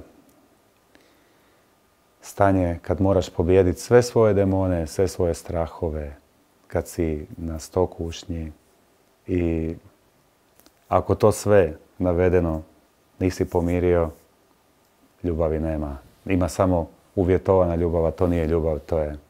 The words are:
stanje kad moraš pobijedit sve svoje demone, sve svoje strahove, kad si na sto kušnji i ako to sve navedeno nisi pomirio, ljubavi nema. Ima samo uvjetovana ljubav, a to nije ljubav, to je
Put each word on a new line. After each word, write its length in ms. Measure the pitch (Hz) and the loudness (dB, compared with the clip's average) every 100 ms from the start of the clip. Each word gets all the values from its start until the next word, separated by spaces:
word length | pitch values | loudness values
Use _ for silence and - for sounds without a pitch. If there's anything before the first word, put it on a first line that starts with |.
| - _ _ _ _ _ _ _ _ _ _ _ _ _ _ _ _ _ _ _ _ _ | -12 _ _ _ _ _ _ _ _ _ _ _ _ _ _ _ _ _ _ _ _ _
stanje 580 | - - 98 95 87 85 | -8 0 2 2 0 -4
kad 180 | - 87 | -4 -2
moraš 300 | 95 95 87 | 2 2 0
pobijedit 480 | - 85 92 90 87 | -2 2 4 4 0
sve 240 | - 123 | 2 2
svoje 320 | 120 120 110 | 4 2 2
demone, 520 | 98 95 95 95 87 80 | 4 2 0 0 -2 -4
sve 220 | - 92 | -2 -2
svoje 260 | - 87 | 0 -2
strahove, 800 | 82 - 85 82 - 85 76 73 73 _ _ _ _ _ | -4 -6 -6 -6 -6 -6 -6 -10 -14 _ _ _ _ _
kad 220 | 87 82 | -6 -4
si 380 | - 82 76 76 - | -4 -2 -4 -8 -10
na 220 | 82 80 | -10 -10
sto 280 | - - 90 | -6 -2 -2
kušnji 680 | - 82 85 - 85 80 78 _ _ _ _ _ _ - | -2 -10 -10 -10 -10 -10 -14 _ _ _ _ _ _ -6
i 480 | 92 87 82 80 85 - _ _ _ _ _ _ _ _ _ - | -2 0 -2 -4 -8 -16 _ _ _ _ _ _ _ _ _ -2
ako 260 | 92 - | 0 0
to 180 | 95 107 | 2 4
sve 420 | 98 101 101 82 78 _ - | 2 4 4 4 0 _ -4
navedeno 640 | 90 87 92 90 85 80 85 _ _ _ _ - | -2 2 4 4 2 -2 -8 _ _ _ _ -4
nisi 260 | 92 - | -2 -2
pomirio, 680 | 92 90 85 87 90 87 82 78 _ _ _ _ _ _ _ _ _ _ | -2 0 0 0 2 2 0 -4 _ _ _ _ _ _ _ _ _ _
ljubavi 380 | 90 80 80 78 | -4 -2 0 -2
nema. 380 | 80 76 76 71 - _ - | -4 -4 -6 -10 -18 _ -4
Ima 220 | 92 87 | -2 0
samo 400 | - 95 87 80 - _ | 0 2 2 -2 -8 _
uvjetovana 640 | - 90 92 - 95 90 85 | -2 2 2 4 4 4 0
ljubav, 300 | 85 85 82 | 0 0 0
a 40 | |
to 160 | - 90 | 0 0
nije 200 | 87 78 | 0 0
ljubav, 320 | 82 80 76 | 0 0 -4
to 200 | - 82 | -4 -4
je 180 | 76 73 - | -4 -8 -16